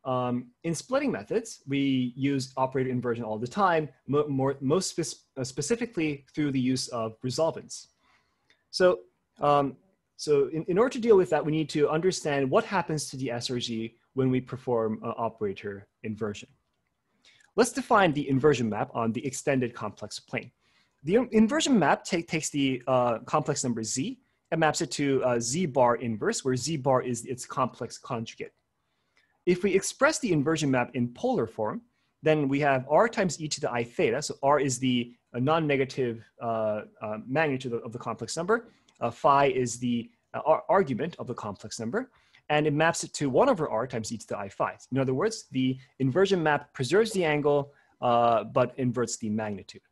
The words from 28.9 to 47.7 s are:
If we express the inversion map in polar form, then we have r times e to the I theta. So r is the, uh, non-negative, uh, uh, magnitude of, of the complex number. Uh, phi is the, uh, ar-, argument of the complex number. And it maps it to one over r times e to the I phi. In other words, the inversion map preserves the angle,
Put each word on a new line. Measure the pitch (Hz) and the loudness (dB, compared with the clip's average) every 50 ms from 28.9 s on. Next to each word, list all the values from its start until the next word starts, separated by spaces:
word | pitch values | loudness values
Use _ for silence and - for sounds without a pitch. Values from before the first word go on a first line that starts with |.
| _ _ _ _ _ _ _ _ _ _ _ | _ _ _ _ _ _ _ _ _ _ _
If | 175 180 180 | 0 0 2
we | - 202 175 | 2 2 2
express | 196 - - - _ 262 302 311 - | 2 0 -2 -2 _ 2 2 2 0
the | - 208 | 0 2
inversion | 160 151 131 156 165 147 156 139 | 2 2 2 2 0 2 2 2
map | 131 123 123 - | 2 2 0 0
in | - 127 120 120 | -2 -4 -4 -4
polar | - - - 254 254 175 120 | -4 -4 -2 0 0 0 -2
form, | 110 - - 107 107 160 240 _ _ _ _ _ _ _ _ | -2 -4 -4 -4 -4 -4 -8 _ _ _ _ _ _ _ _
then | - 156 156 156 143 | 2 2 2 4 2
we | 135 139 139 | 0 0 2
have | 147 143 135 131 131 135 | 2 2 2 0 0 2
r | 151 170 220 233 | 4 4 4 4
times | 226 226 196 180 - - | 2 -2 -2 -2 -2 -6
e | 156 151 | -8 -8
to | - - | -6 -4
the | 147 120 | -4 -4
I | 117 120 | -2 -2
theta. | 120 233 - - 175 120 113 143 | -4 -4 0 0 2 2 2 -2
So | 151 - - _ | -4 -6 -6 _
r | - 135 147 143 | 2 2 4 4
is | 139 139 123 117 | 2 0 -2 0
the, | 131 127 123 123 120 120 - _ _ _ - | 0 0 2 0 -2 -4 -10 _ _ _ -6
uh, | 120 | -2
non-negative, | 127 147 160 165 160 147 143 135 135 131 - - 127 120 113 117 - _ _ - | 0 2 2 2 2 2 2 0 0 -2 -2 -4 -4 -4 -4 -8 -14 _ _ -8
uh, | 123 117 113 113 110 107 107 107 104 - _ _ | -6 -4 -2 -2 -2 -2 -2 -4 -8 -12 _ _
uh, | 117 107 107 107 110 | -10 -8 -8 -10 -8
magnitude | 110 131 156 165 151 135 131 131 127 | -2 0 0 0 0 -2 -4 -4 -6
of, | 117 113 | -6 -6
of | - 123 | -6 -8
the | 110 123 | -12 -8
complex | - 123 110 - 117 110 - | -8 -8 -6 -6 -8 -8 -6
number. | 156 170 180 220 233 233 - _ _ _ _ _ _ | -6 0 0 0 0 0 -12 _ _ _ _ _ _
Uh, | 120 117 | -4 -4
phi | 113 - - 151 139 139 143 | -4 2 4 4 6 6 6
is | 139 123 131 123 120 117 - | 4 2 0 -2 -2 -4 -4
the, | 127 123 120 120 113 - _ _ _ _ - | -2 -2 -2 -2 -4 -8 _ _ _ _ -8
uh, | 120 - | -4 2
ar-, | 147 156 - - - | 2 2 2 2 2
argument | 165 196 190 139 127 101 143 175 - - | 2 2 4 2 -2 -4 -4 -6 -8 -10
of | 123 | -10
the | 123 | -8
complex | 120 - - 107 95 - - 107 - - | -8 -8 -8 -10 -10 -10 -14 -14 -10 -8
number. | 113 117 156 226 262 _ _ _ _ _ _ - _ - | -6 -4 -4 -4 -6 _ _ _ _ _ _ -20 _ 0
And | 151 151 151 | 2 2 2
it | 156 143 | 2 2
maps | 147 160 165 160 - | 4 4 2 2 0
it | - - - | -8 -8 -6
to | - 147 139 | -4 -2 2
one | 120 160 233 285 | 4 4 4 4
over | 254 165 151 - | 4 0 -2 -2
r | 113 110 123 | -2 -4 -4
times | 131 - 117 107 - | -4 -6 -8 -6 -6
e | 233 208 | -10 -10
to | - | -8
the | - 117 101 | -8 -8 -8
I | 101 98 | -8 -10
phi. | - - - 98 92 - - _ | -4 -4 -4 -4 -4 -10 -10 _
In | 127 135 | -2 0
other | 135 131 131 | 0 0 0
words, | 131 190 226 - - - _ | 0 -2 -2 -4 -6 -14 _
the | 135 131 131 131 131 131 - _ _ - | -4 -2 0 0 -2 -4 -10 _ _ -2
inversion | 131 135 123 180 196 190 196 180 | -2 2 4 4 4 4 4 2
map | 156 151 147 143 - _ _ | 4 2 2 0 -2 _ _
preserves | - 131 120 156 208 226 214 | -6 -2 2 4 2 2 2
the | - 190 175 | 0 0 2
angle, | 156 147 147 139 147 143 143 139 - | 2 2 2 2 2 2 2 0 -4